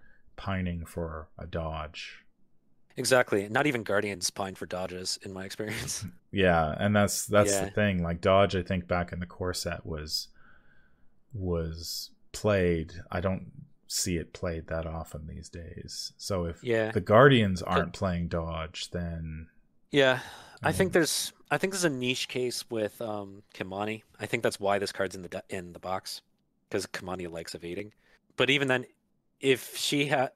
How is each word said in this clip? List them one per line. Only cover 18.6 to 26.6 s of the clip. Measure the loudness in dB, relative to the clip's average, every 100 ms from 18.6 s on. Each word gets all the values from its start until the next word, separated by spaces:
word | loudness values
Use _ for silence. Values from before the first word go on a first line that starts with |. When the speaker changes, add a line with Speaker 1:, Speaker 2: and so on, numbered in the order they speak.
| -8 -10 -8
Speaker 1:
then | -6 -6 -6 -8 -10 -14 _ _ _ _
Speaker 2:
Yeah. | 4 6 4 -2 -16 -20 -4
Speaker 1:
I | -2
Speaker 2:
I |
think | 2 4
Speaker 1:
mean |
Speaker 2:
there's, | 4 4 0 -4 -10 _
I | 0
think | 0
there's | 0
a | 0
niche | 2 0 -2 -4
case | -2 -4 -4 -6
with, | -2 -2 -4
um, | -8 -6 -8 -14 _
Kimani. | -10 -6 -2 -2 -4 -10 _
I | -4
think | 0
that's | 0 0
why | 2 2
this | 0
card's | -2 -4 -4
in |
the | -10
de-, | -12 -8
in | -10 -10
the | -12
box, | -6 -6 -6 -14 _ _ _ _